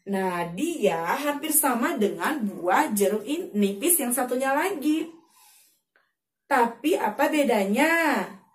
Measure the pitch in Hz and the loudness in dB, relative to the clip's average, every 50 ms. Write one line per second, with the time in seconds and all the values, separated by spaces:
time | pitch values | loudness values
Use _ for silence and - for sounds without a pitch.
0 | _ 196 196 190 190 185 180 175 170 170 170 185 285 339 339 302 214 190 165 165 | _ -4 -4 -2 -2 -2 -2 -4 -6 -6 -4 -4 -4 -4 -2 2 0 2 2 2
1 | 165 175 254 277 285 294 285 285 311 302 294 - - 277 247 220 247 320 349 240 | -2 -2 -2 -2 -2 -4 -4 -4 -4 0 0 2 2 2 0 2 0 -2 0 0
2 | 208 190 170 165 175 233 294 302 214 202 180 175 170 180 190 262 311 294 214 202 | 0 -2 0 -2 -2 -2 -2 -2 -4 -4 -6 -4 0 2 2 4 2 2 2 2
3 | 202 196 208 214 - - 294 349 370 - - 208 202 196 196 202 233 339 349 - | 2 2 2 -2 -4 -4 -6 -6 -6 -4 0 0 0 0 0 0 0 0 2 2
4 | 254 240 240 277 247 240 247 254 269 269 277 294 330 381 403 302 254 302 311 320 | 0 -2 -2 -2 -2 -2 -2 -2 0 0 0 0 0 -2 -4 -2 0 0 0 0
5 | - - - - _ _ _ _ _ _ _ _ _ _ _ _ _ _ _ _ | -2 -6 -12 -20 _ _ _ _ _ _ _ _ _ _ _ _ _ _ _ _
6 | _ _ _ _ _ _ _ _ _ _ 285 262 240 233 - - - 302 370 - | _ _ _ _ _ _ _ _ _ _ 2 4 4 2 0 -2 -2 0 0 0
7 | - 214 - - 285 294 302 302 277 226 240 208 196 196 208 254 294 320 330 330 | 0 -2 0 0 0 2 2 2 2 4 2 2 2 2 2 2 2 4 4 2
8 | 330 302 277 220 180 - - - _ _ | 2 2 2 0 -2 -4 -10 -18 _ _